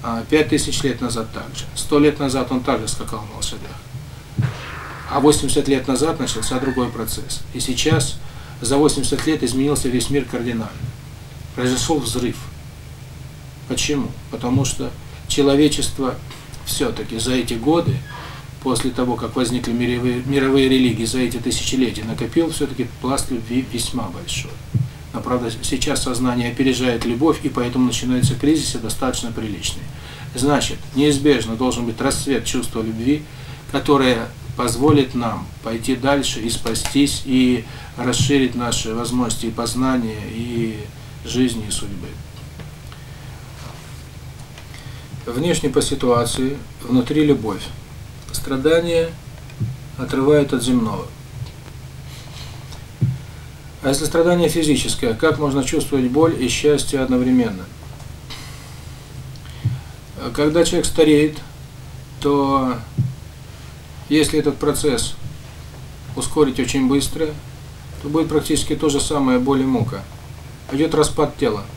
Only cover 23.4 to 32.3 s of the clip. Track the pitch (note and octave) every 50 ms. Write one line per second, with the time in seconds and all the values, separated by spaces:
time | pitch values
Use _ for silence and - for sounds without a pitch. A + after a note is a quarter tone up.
23.4 | A2 G#2+ A#2+ B2+ C3 A2 - A#2 G#2+ - - B2+ G#2+ F#2+ E2+ - F2 - - -
24.4 | - - - - - - - - - - - - - - - - A2 - B2+ B2
25.4 | A#2+ A2+ - - - - C#3+ B2+ - D3+ C#3+ C3+ - C3+ B2+ B2+ C3 B2 B2 B2
26.4 | A#2+ A#2+ A#2 - C3+ C3 B2+ A#2+ B2+ B2+ A#2+ A2+ - A#2 A#2+ A#2+ D3 D#3+ D3+ -
27.4 | - C#3+ B2 C3 B2 B2 B2 C3 B2+ B2 A#2 - - B2 B2+ B2+ B2 C3 C3 -
28.4 | - C#3+ D#3+ D#3 C#3+ - - A#2+ A2 G#2+ - - C#3+ B2+ B2+ - - A#2 A2+ -
29.4 | A2 A2 G2+ F2 - - - - - - - - - - - - - - - B2
30.4 | A2+ C#3+ D3 B2+ A#2 - G#2+ F#2+ - - - C3 C#3+ D3+ D3 C3+ - D3+ C#3+ A#2+
31.4 | G#2+ A2 A2+ A2+ B2+ B2+ A#2 A#2+ A#2+ A2+ G#2+ - B2 C#3 C3 - - C#3+